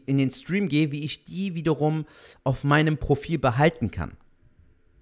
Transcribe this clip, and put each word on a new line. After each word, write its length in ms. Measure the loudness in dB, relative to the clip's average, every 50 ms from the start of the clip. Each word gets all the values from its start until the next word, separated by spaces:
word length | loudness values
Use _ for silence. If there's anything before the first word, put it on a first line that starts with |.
| -4
in 120 | -2 0 2
den 140 | 2 2
Stream 380 | 0 -4 -4 -2 -2 -2 0 0
gehe, 220 | 2 2 0 0
wie 120 | -2 -6 -6
ich 220 | -8 -8 -10 _
die 280 | -12 -8 -6 -6 -6 -6
wiederum 520 | -4 0 0 0 2 2 0 0 0 -4 -6 -12 -20 -20 -20 -18 _ -4
auf 180 | -2 -2 0 2
meinem 340 | 2 4 4 4 4 2 0
Profil 400 | 0 0 0 0 0 -4 -4 0
behalten 520 | 0 0 2 4 4 4 4 2 -4 -6
kann. 240 | -4 -4 -8 -8 -10 -16 -20 -20 _ _ _ -20 _ _ -20 _ _ _ _ _ _ _